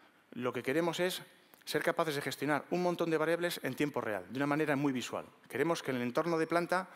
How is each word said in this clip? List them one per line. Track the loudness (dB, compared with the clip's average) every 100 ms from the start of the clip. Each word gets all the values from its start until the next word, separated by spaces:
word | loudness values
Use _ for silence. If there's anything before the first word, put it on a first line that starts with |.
| -20 _ _
lo | -4 -2
que | -2
queremos | 0 2 2 2
es | 0 -2 -10 -20 -20 -16
ser | -4 0
capaces | 0 0 0 -2
de |
gestionar | -4 -2 0 0 0
un | 0
montón | 2 0 0
de | 2
variables | 2 0 0 -2
en | -4
tiempo | 0 0 0
real, | -2 -2 -4
de | -2
una | 0
manera | 2 2 2
muy | 2
visual. | 0 -2 -6 -8 -16 -6
Queremos | 0 2 0
que | 0
en | -2
el |
entorno | 0 0 2 0
de | 2
planta | 0 2 0 -2